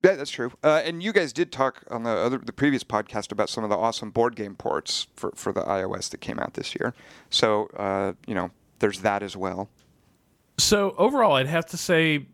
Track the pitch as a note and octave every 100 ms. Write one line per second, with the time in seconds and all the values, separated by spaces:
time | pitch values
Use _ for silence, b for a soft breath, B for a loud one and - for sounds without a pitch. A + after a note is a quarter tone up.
0 | F3+ - C#3+ - B2 - D3+ D#3 D#3 E3+
1 | F#3+ G3+ D#3 A#2 E3+ - C3+ - - A#2+
2 | A#2 G#2+ A2+ C3 - - C#3+ C3+ - G#2+
3 | G#2+ A2 - G#2+ G#2 - G#2+ G2+ A2+ A2+
4 | G#2+ A#2+ A#2 A2+ G2+ - - - - -
5 | - - - - G#2 G2 - F#2+ F#2+ G2
6 | - - - - - - - - B2 B
7 | B B B - A2+ G#2 G#2+ - G2 G2
8 | G2 F#2 - F#2+ F2+ _ _ _ G#2+ G2
9 | G2+ G2+ G2+ F#2+ F#2 F#2 G2+ _ _ _
10 | _ _ _ _ _ - - G#3 G3 -
11 | G#3 C#4 G#3+ C3+ C3+ E3 E3 E3+ - E3
12 | D#3+ D3+ C3